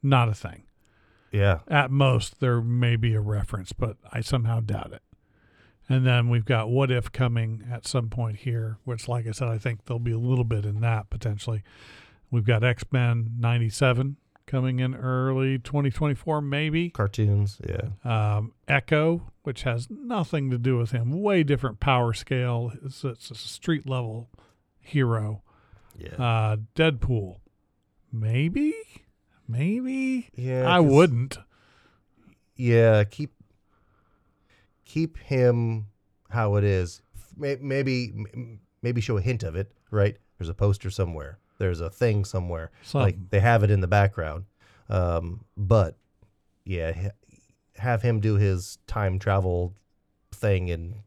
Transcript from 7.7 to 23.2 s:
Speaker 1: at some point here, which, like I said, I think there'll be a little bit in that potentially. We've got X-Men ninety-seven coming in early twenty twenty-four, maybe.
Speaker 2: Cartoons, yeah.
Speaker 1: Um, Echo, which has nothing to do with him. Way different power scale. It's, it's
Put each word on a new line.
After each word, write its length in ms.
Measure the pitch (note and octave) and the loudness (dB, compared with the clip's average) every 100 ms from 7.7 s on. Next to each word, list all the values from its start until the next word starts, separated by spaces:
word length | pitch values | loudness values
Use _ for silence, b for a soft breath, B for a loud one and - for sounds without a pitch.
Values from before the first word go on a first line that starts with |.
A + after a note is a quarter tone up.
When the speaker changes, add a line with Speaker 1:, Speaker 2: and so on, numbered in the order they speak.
Speaker 1:
at 140 | A#2+ - | -10 -4
some 240 | C3 A#2 | -2 -2
point 280 | A2+ A#2 G#2+ | -4 -4 -4
here, 400 | - A#2 A2 A2 - | -4 -4 -4 -8 -8
which, 220 | A#2 - | -8 -4
like 200 | A#2+ A2+ | -4 -4
I 40 | |
said, 180 | G#2+ B2 | -4 -2
I 80 | A2+ | -2
think 260 | B2 A2+ - | -4 -6 -6
there'll 140 | A#2+ | -4
be 120 | A#2+ | -2
a 40 | A2+ | -2
little 280 | B2 B2+ A#2+ | 0 0 0
bit 200 | A2 G#2 | 0 -2
in 140 | G#2 | -2
that 280 | A2+ A2+ G#2 | 0 -2 -4
potentially. 500 | - A#2 G#2 - A2 - B B B B B _ | -6 -4 -6 -4 -6 -8 B B B B B _
We've 140 | A#2+ G#2+ | -2 2
got 180 | A2+ | 2
X-Men 680 | A#2+ A#2+ - C3 A#2+ A#2 A2+ A#2 | 2 0 -2 0 2 2 -2 -2
ninety-seven 760 | A#2 A#2+ A#2 - C3+ A#2+ C3+ C#3+ _ _ - | 0 2 0 2 2 2 0 -4 _ _ -4
coming 340 | C3+ B2+ B2+ | -2 0 0
in 160 | B2+ B2+ | -2 -2
early 640 | B2+ B2+ C3 C3 C3+ C3+ | -2 0 0 0 0 -2
twenty 320 | A#2+ C#3+ C#3 | -2 -2 0
twenty-four, 480 | - D3+ C3 - D3+ | 0 -2 -2 -2 -2
maybe. 500 | C#3+ C#3+ D#3 D#3 E3+ | -2 -2 0 0 -2
Speaker 2:
Cartoons, 680 | - G2+ G2+ G#2+ G2+ G2+ G2+ - | -2 -2 2 2 2 0 -4 -8
yeah. 220 | - - G2 A#2+ A2 G#2 G#2 | -6 -6 -8 -4 -2 0 -2
Speaker 1:
Um, 160 | A2 _ - | -4 _ -2
Echo, 600 | C#3 - D#3 D#3+ E3+ - - | -2 2 2 2 0 -4 -12
which 200 | - B2 | -10 -6
has 240 | C3 A#2 A#2+ | -4 -4 -6
nothing 600 | A3+ C4 A3+ E3 D#3+ C3+ | -10 -6 -4 -2 -2 -2
to 60 | B2 | -2
do 200 | A#2+ B2+ | 0 0
with 140 | A#2 | 0
him. 300 | B2+ A#2 D#3 | -2 -2 0
Way 220 | G#3 F#3+ | 2 2
different 360 | D3+ C#3+ C3+ G#2+ | 2 2 -2 -2
power 320 | C3+ C3 A#2+ | 0 2 2
scale. 580 | A2 - C3 B2 A#2+ A#2+ A#2+ C#3+ | -2 -4 -2 -2 -2 -4 -8 -14
It's, 180 | B2+ | -8
it's 260 | C#3 A#2 | -8 -8